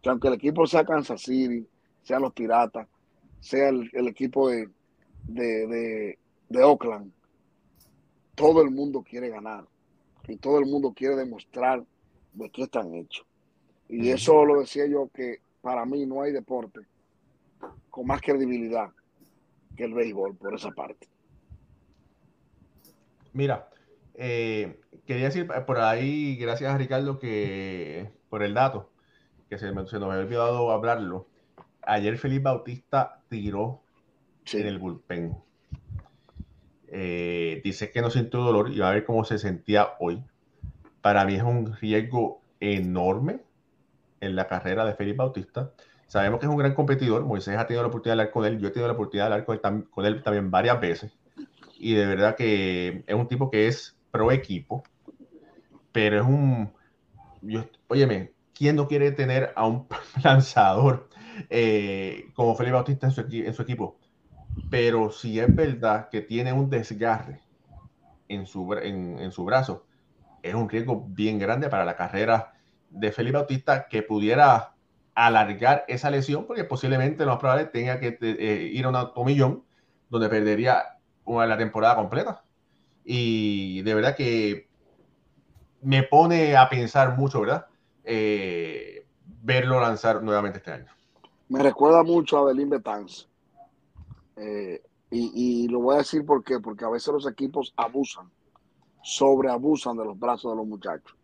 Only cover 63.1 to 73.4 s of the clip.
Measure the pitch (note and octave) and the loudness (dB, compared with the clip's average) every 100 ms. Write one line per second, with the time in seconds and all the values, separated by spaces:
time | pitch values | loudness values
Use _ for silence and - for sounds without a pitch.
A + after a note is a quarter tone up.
63.1 | C3 B2+ A#2 G#2+ G#2+ A#2 A#2+ F#2 - _ | 0 -4 -6 -6 -6 -6 -6 -6 -10 _
64.1 | _ _ - - - - B2 A#2 A#2 A2 | _ _ -20 -12 -10 -4 0 2 2 0
65.1 | - A#2 A2 A#2+ - D#3 A#2+ A#2 G#2+ - | -4 -6 0 6 6 4 0 0 0 -2
66.1 | A2 - A2+ B2 C3 C#3 C3 A2+ G#2+ A2+ | -8 -4 -4 -2 0 0 -2 -4 -4 -2
67.1 | A2 - - _ _ _ - - _ _ | -2 -4 -16 _ _ _ -20 -20 _ _
68.1 | _ _ G2+ F#2+ G2 F2+ G#2 G2 G2 F2 | _ _ -10 -10 -10 -6 -4 -4 -6 -8
69.1 | E2+ F#2 F2+ F2+ B2 C3+ F2+ _ _ _ | -8 -10 -8 0 0 0 -6 _ _ _
70.1 | _ _ _ - G2+ A2+ G#2+ A#2+ A2+ - | _ _ _ -6 -4 -2 -2 -2 -4 -6
71.1 | F#2+ G#2+ G#2+ G2 A#2+ C#3+ G2+ F2 F2 F2 | -4 -2 0 -2 -2 -2 -2 -2 -2 -6
72.1 | G2 A2 A2+ G#2+ _ _ _ _ F#2 G#2+ | -2 2 2 0 _ _ _ _ -4 -4
73.1 | G#2 A#2+ C#3 | -2 -2 0